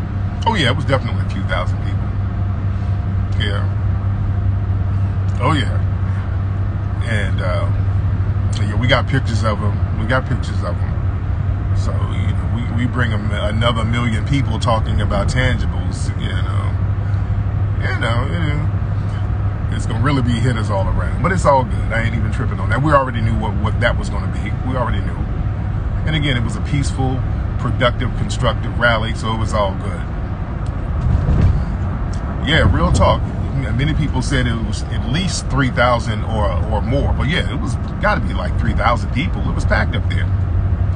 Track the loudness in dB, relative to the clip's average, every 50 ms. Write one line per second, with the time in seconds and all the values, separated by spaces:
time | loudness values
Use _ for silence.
0 | -4 -4 -4 -2 -2 -2 -4 -2 0 0 2 2 2 2 2 2 2 0 0 0
1 | 0 0 -2 0 0 -2 -2 -2 -2 -2 -2 0 0 0 -2 0 -2 -2 0 0
2 | -2 -2 -2 -2 -2 -2 -2 -2 -2 -2 -2 -2 -2 -2 -2 -2 0 0 0 0
3 | 0 0 0 0 0 0 0 0 0 0 0 0 0 0 0 0 0 0 0 0
4 | 0 0 0 0 0 0 0 2 2 2 2 2 0 0 0 0 0 0 0 0
5 | 0 0 0 0 0 0 0 0 2 2 2 2 2 0 0 0 0 0 0 0
6 | 0 0 -2 -2 -2 -2 -2 -2 -2 -2 -2 -2 -2 -2 -2 -2 -2 -2 -2 -2
7 | -2 0 0 0 0 0 0 0 0 0 0 0 0 2 2 2 2 2 2 2
8 | 2 2 0 0 0 0 0 0 0 0 0 0 0 0 0 2 2 2 2 2
9 | 2 2 0 0 0 0 0 0 0 0 0 0 0 0 0 0 0 0 0 -2
10 | 0 0 0 0 0 0 -2 -2 -2 -2 -2 -2 -2 -2 -2 -2 -2 -2 -2 -2
11 | -2 -2 -2 -2 -2 -2 -2 -2 0 0 0 0 0 0 0 0 2 0 0 0
12 | 0 0 0 0 0 0 0 0 0 0 0 0 -2 0 0 0 0 0 0 0
13 | 0 2 0 0 0 0 0 0 0 0 0 2 2 2 2 2 0 0 0 0
14 | 0 0 0 0 0 0 2 2 2 0 0 0 0 2 2 2 2 0 0 0
15 | 0 2 0 0 0 0 0 2 2 2 0 0 0 -2 -2 -2 -2 -2 -2 -2
16 | -2 -2 -2 -2 -4 -2 -2 -2 -2 0 0 0 0 0 0 0 0 0 0 0
17 | 0 0 0 0 0 0 0 0 0 0 0 0 0 0 0 0 0 0 0 0
18 | 0 0 0 0 0 0 0 0 0 0 0 0 0 0 0 0 0 0 0 0
19 | 0 -2 -2 -2 -2 -2 -2 0 0 -2 -2 -2 -2 -2 -2 -2 -2 -2 0 0
20 | 0 2 2 2 2 2 2 2 2 2 2 0 0 0 0 0 0 2 0 0
21 | 0 0 0 0 0 0 2 2 4 4 4 4 2 2 0 -2 0 0 0 0
22 | 0 0 0 0 0 0 0 0 0 -2 -2 -2 0 0 0 2 2 4 4 4
23 | 2 2 0 0 0 0 2 0 0 0 0 0 0 0 0 2 2 2 2 2
24 | 0 -2 -2 -2 -2 -2 -2 -2 -2 -2 -2 -2 -2 -2 -2 -2 0 0 0 0
25 | -2 -2 -2 -2 -2 -2 -2 -2 -2 -2 -2 -2 -2 -2 -2 -2 -2 -2 -2 -2
26 | -2 0 0 0 0 0 0 0 0 -2 -2 -4 -2 -2 0 0 0 0 0 0
27 | 0 0 0 0 -2 -2 -2 -2 -2 -2 -2 -2 -2 -2 0 2 2 2 2 0
28 | -2 -2 -2 -2 -2 -2 -2 0 0 0 0 0 -2 -2 -2 2 2 4 4 2
29 | 0 -2 -2 -2 -2 -2 -2 -2 -2 -2 0 0 0 0 0 -2 -4 -4 -4 -4
30 | -4 -4 -4 -4 -4 -4 -4 -6 -6 -6 -6 -4 -4 -4 -4 -4 -4 -2 -2 0
31 | 2 2 2 2 4 4 4 6 6 6 6 4 2 0 -2 -2 -2 -2 -2 -2
32 | -2 -2 -2 -4 -4 -4 -4 -2 0 2 4 4 6 4 4 4 4 4 4 4
33 | 4 4 4 2 0 -2 -2 -2 -4 -2 -2 -2 -2 0 0 0 0 0 2 0
34 | 0 0 0 0 0 0 0 0 2 0 0 0 -2 -2 -2 -4 -4 -4 -2 -2
35 | -2 0 -2 0 0 -2 -2 -4 -2 -2 0 0 0 0 2 2 2 4 2 2
36 | 0 -2 -2 -2 -2 -2 0 0 0 0 0 0 0 0 0 0 0 0 0 2
37 | 2 2 2 0 0 0 0 0 0 -2 -2 -2 -2 -2 -2 -4 -4 -4 -4 -2
38 | 0 0 0 0 0 -2 -2 -2 -2 0 0 0 0 0 0 2 2 2 0 0
39 | 0 -2 -2 -2 -2 -2 -2 -2 -2 -2 -2 0 0 0 2 2 0 0 0 0
40 | -2 0 0 0 0 0 0 0 0 0 0 0 0 0 0 0 0 0 0